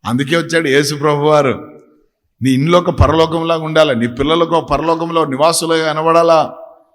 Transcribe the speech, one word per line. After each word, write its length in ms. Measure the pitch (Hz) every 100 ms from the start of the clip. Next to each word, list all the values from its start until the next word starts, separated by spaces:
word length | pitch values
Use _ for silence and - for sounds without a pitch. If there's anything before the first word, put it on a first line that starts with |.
| 101
అందుకే 320 | 120 139 170
వచ్చాడు 300 | 151 165 156
యేసు 280 | 135 147 147
ప్రభు 280 | 151 147
వారు. 580 | 147 151 139 104 - - _ _ _ _ _ _
నీ 80 | 127
ఇంట్లో 300 | 131 151 175
ఒక 100 | 175
పరలోకంలాగా 720 | 131 135 160 160 165 165 165
ఉండాలి, 320 | 160 156 151 120
నీ 120 | 117
పిల్లలకు 480 | 120 139 165 165 170
ఒక 140 | 139
పరలోకంలో 560 | 143 160 165 170 165 151
నివాసులుగా 680 | 131 156 165 165 165 160
కనబడాలా. 640 | 156 165 165 165 160 117 - - - _